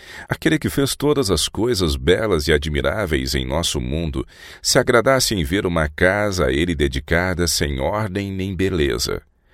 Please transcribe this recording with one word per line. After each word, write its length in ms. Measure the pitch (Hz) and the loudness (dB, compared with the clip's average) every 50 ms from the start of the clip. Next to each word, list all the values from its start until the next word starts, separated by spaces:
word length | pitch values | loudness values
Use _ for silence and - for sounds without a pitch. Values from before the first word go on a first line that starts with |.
| - - - - - | -20 -20 -18 -16 -8
aquele 320 | - - - - 160 160 151 | -6 -4 0 2 2 2 2
que 100 | - 113 | 0 0
fez 280 | - 143 139 127 - | 0 0 0 0 0
todas 340 | - 135 147 147 139 123 98 | 0 0 2 2 2 2 2
as 160 | 87 78 - | 2 2 0
coisas 480 | - - 95 110 123 120 95 90 78 69 | 0 -2 -2 0 0 0 2 2 0 0
belas 540 | 64 65 82 92 - 113 107 90 78 71 80 | 2 2 2 2 4 2 2 0 2 4 4
e 20 | |
admiráveis 840 | 78 73 80 80 73 69 64 71 90 110 101 78 76 67 64 67 69 | 2 2 2 0 -2 0 0 0 0 -2 -2 0 0 0 0 -2 -2
em 120 | 67 64 | -2 -2
nosso 340 | 64 69 82 85 - - 71 | -2 -2 -2 -2 -2 -2 -2
mundo, 480 | 60 62 71 82 85 78 - 67 - - - - - - - - | -2 -2 -2 -2 -2 -2 -4 -4 -6 -8 -12 -20 -20 -20 -18 -6
se 160 | - - - | -4 0 0
agradasse 560 | 135 123 - 123 117 107 135 135 131 - - 113 | 2 2 4 2 4 4 4 2 2 2 0 0
em 120 | 95 78 | 0 0
ver 200 | 71 90 101 98 | 0 0 0 0
uma 220 | 90 85 82 78 | 0 0 0 0
casa 600 | 76 - - 90 92 98 104 104 104 92 - 76 | 0 0 2 2 2 2 2 0 -2 0 0 0
a 40 | 64 | 2
Ele 240 | 65 73 87 87 82 | 2 2 0 0 0
dedicada 720 | 67 71 69 67 - - - 82 85 90 92 87 80 87 | 0 0 0 0 -4 -2 -2 0 0 0 0 -2 0 0
sem 320 | 82 - - 85 73 69 65 | 0 0 0 -2 -2 -2 -2
ordem 540 | 67 82 104 107 113 98 90 101 98 98 98 | -2 -2 -2 -2 -4 -4 -4 -4 -4 -4 -4
nem 200 | 95 92 98 95 | -4 -4 -4 -2
beleza. 680 | 82 92 95 92 82 73 67 57 58 - - 50 - - _ _ _ _ _ | 0 0 0 2 2 0 0 0 -2 -2 -4 -4 -6 -8 _ _ _ _ _